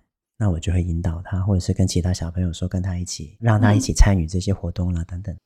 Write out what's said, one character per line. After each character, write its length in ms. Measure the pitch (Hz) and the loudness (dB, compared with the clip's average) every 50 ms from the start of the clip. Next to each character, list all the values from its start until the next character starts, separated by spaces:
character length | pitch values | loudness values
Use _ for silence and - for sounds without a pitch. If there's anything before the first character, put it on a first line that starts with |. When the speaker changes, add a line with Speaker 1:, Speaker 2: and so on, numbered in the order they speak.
| _ _ _ _ _ _ _ - | _ _ _ _ _ _ _ -2
Speaker 1:
那 100 | 110 98 | 0 0
我 80 | 85 78 | 0 0
就 140 | - 87 87 | -2 0 0
会 100 | 90 85 | 0 0
引 200 | 87 82 85 87 | 0 -2 -2 -2
导 180 | 85 82 87 90 | -2 -4 -4 -6
他， 140 | - 95 92 | -6 -4 -2
或 140 | 92 107 98 | 0 2 2
者 60 | 90 | 2
是 140 | - - 92 | 2 0 2
跟 120 | - 95 | 2 2
其 140 | 92 - 90 | 2 2 0
他 100 | 85 90 | 0 0
小 200 | 95 - 82 82 | 0 -2 -4 -6
朋 120 | 85 92 90 | -4 -2 -2
友 80 | 87 | -2
说 160 | 80 - 92 | -2 -4 -6
跟 140 | 90 - 92 | -4 -4 -2
他 160 | 90 95 90 | -2 -2 -4
一 80 | 90 90 | -4 -6
起， 320 | - - - 76 - - - | -8 -8 -12 -12 -16 -12 -2
让 220 | 113 117 110 101 | 2 2 4 6
他 140 | 101 104 104 | 6 4 4
一 40 | 98 | 4
起 140 | - - - | 2 2 2
参 260 | - - 104 98 92 | 4 4 6 4 4
与 80 | 80 | 2
这 140 | 80 95 90 | 0 -2 -2
些 140 | - 101 95 | -2 -2 -2
活 180 | - - 85 85 | -2 -4 -4 -4
动 220 | - 90 90 87 | -2 -2 -2 -2
啦， 80 | 85 85 | -2 -4
Speaker 2:
嗯。 20 | |
Speaker 1:
等 140 | - 90 87 | -6 -8 -10
等。 160 | 101 95 80 - - | -10 -10 -12 -12 -14